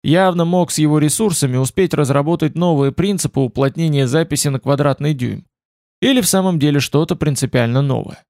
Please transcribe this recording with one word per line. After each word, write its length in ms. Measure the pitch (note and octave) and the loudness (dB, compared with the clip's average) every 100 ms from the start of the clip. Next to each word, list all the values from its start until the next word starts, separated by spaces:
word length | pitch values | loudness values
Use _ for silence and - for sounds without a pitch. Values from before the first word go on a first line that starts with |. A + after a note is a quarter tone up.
Явно 400 | - E3+ F#3+ F3 | 2 2 2 2
мог 260 | E3+ F3+ E3+ | 0 0 0
с 80 | - | 0
его 220 | D3+ D3+ | 2 2
ресурсами 560 | D3 - A3 E3 C3+ B2+ | 0 0 -2 0 -2 -2
успеть 360 | C3 - F#3 | -2 0 0
разработать 600 | - C3+ C#3 C#3+ E3+ D#3 | 0 0 0 0 0 -2
новые 380 | D#3+ F3 D3+ C#3 | 0 0 2 0
принципы 480 | C3 G3 G3 C3+ - | 0 -2 -2 -2 -2
уплотнения 680 | B2+ - C3+ - E3 C#3 C3 | -2 0 -2 0 -2 0 0
записи 400 | D3 E3 D3 D3 | 0 0 -2 -2
на 140 | C3+ | -4
квадратный 520 | - C#3 D3 C3+ D3 | -2 0 0 0 -2
дюйм. 320 | C#3+ A#2+ G2+ - _ _ _ _ _ | -2 -4 -6 -12 _ _ _ _ _
Или 200 | B3+ B3+ | 0 2
в 80 | F#3+ | 2
самом 320 | F#3+ F#3 E3+ | 2 2 2
деле 180 | D3 C#3+ | 2 0
что-то 380 | C3+ C#3+ E3 E3 | 0 0 0 -2
принципиально 680 | D3+ C#3 C3+ B2+ A#2 B2+ | -2 -2 -2 0 2 0
новое. 420 | C#3+ A#2+ G2 - | 0 -2 -4 -14